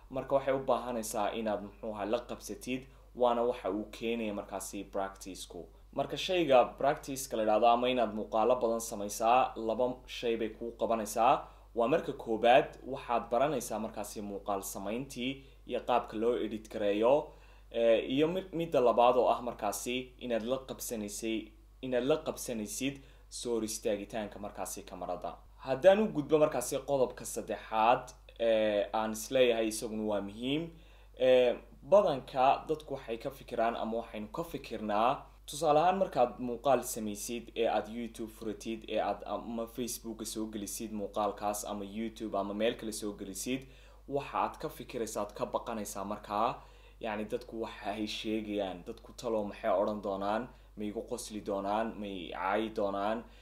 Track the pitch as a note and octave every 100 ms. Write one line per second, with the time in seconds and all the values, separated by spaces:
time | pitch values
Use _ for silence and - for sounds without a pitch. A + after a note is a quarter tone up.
0 | - C3 C3 C#3 C#3 C3+ C3+ A#2+ A#2+ A#2+
1 | A2 A2+ G2+ A2+ A2 G2+ G2+ - A2+ G#2
2 | G2+ A#2 - A2 - G2+ - B2+ C3 -
3 | - A#2+ A#2+ A#2+ A#2+ - F#2+ G#2 G#2+ -
4 | A2+ A#2 G#2+ G2+ G2+ G2+ - G2+ F#2 G2+
5 | F#2+ - G2 F2 - F2 E2 - - C3+
6 | C3+ D3 - F3+ D#3 B2+ A2+ - C3+ D3+
7 | - C3+ - A2+ G#2+ G#2+ A#2+ A#2+ B2+ B2+
8 | A2 G#2+ G#2 A2 A2 B2 A#2 A2+ A2 G#2+
9 | G#2 - A2+ B2+ - - A2 A2 B2 B2+
10 | - - A#2+ A#2 A2 - A#2 - A2 A2+
11 | G#2 A#2 A#2+ D#3 - - - A2+ A#2 E3
12 | D3+ - - G#2+ A#2 C3 D3+ - - C3
13 | - A#2+ G#2+ A#2+ C#3+ C3+ - G#2+ A2 A2
14 | G#2 A2+ G#2 G2+ - G2 F#2+ G#2+ G2 A#2
15 | C#3 B2 B2+ C3+ - - - A#2+ - A#2+
16 | - A2 A2+ A#2 A2 A2 - A2 G#2 G#2
17 | A2+ D3 D#3 - - - - A#2 A#2 A2
18 | - C3 D#3 F#3 F#3+ D#3+ E3 C#3+ A#2+ A2+
19 | A#2+ B2+ G2 A#2 B2 G#2+ G#2 - B2 B2
20 | B2+ - B2 A2+ A2+ C3 - A#2 - A#2
21 | G#2 - A2+ A2 - - - - C3 B2
22 | C3 D#3 - - - A2+ G#2+ - C3 C#3
23 | - - - - B2 A2+ G#2+ - A#2 G2+
24 | G2+ A#2 G#2 F#2+ G2+ - F#2 - - F#2+
25 | F2 F2+ E2+ D#2+ - - C3+ C3 F3+ G3+
26 | G#3+ D3 C#3 D#3 D3+ C3+ - C3+ - C#3
27 | B2 - A2+ A#2 G2+ G2+ - A2 A2+ C3
28 | - - - - A#2 A2 G#2+ G#2 - A2
29 | A2 A2 - C3+ B2 A2+ A2+ G#2+ A#2+ G#2+
30 | G#2+ G2+ G2 G#2+ B2 D3+ E3+ - - -
31 | - - B2+ B2+ B2 G#2+ - - C3+ G3
32 | F#3+ C3+ - C#3 C3 - - D#3 - C3+
33 | - A#2 C#3 - - A#2+ A2+ A#2 A2 A2+
34 | A2+ A2 G#2+ - - C3+ - A2 G#2+ G#2
35 | A#2 D3 - - - C#3+ D#3+ D3+ F3 G3
36 | F#3 C#3 A#2+ A2+ B2 A#2+ C#3+ B2 A#2 A#2+
37 | G#2+ G#2 - A#2+ A2+ - A2+ G#2 G#2+ A#2
38 | A2+ - A2 - A2+ G2+ A2+ A2+ - G#2+
39 | F#2 G2+ - G2+ - A#2 A2+ - A#2 -
40 | A2+ A2 G#2+ A2 A2 G#2+ G2 - A2 G#2+
41 | G2+ G#2+ G#2 G2 G#2 G#2 - G#2 G2 G#2
42 | A2+ A2 A2 G2+ G2 G#2 A2 B2 A2+ G#2+
43 | G#2+ G2+ G2 G2 B2 C3 C3 - - -
44 | - C#3 - G2+ G#2+ - D#3 - - B2
45 | A2 A2+ G#2 - A#2+ A2 - A2+ G#2 G#2
46 | G2 G#2 - G#2 A#2 C3+ - - - -
47 | A2+ G#2+ G#2+ A#2+ - A2+ G#2+ - G#2 G#2+
48 | G#2+ - A2+ A2 G#2+ G#2 F#2+ F2 E2+ A2
49 | - - B2 A2 G2+ - A2 F#2 G#2+ G#2
50 | G2+ F#2+ G2+ A2 B2+ - - - G#2 G#2+
51 | - A#2+ - G#2+ F#2 G2 G2 G#2 A2+ F#2+
52 | G#2 F#2+ E2+ - F#2 G#2+ A2+ G#2+ G2+ G2
53 | G#2 A#2 A2+ -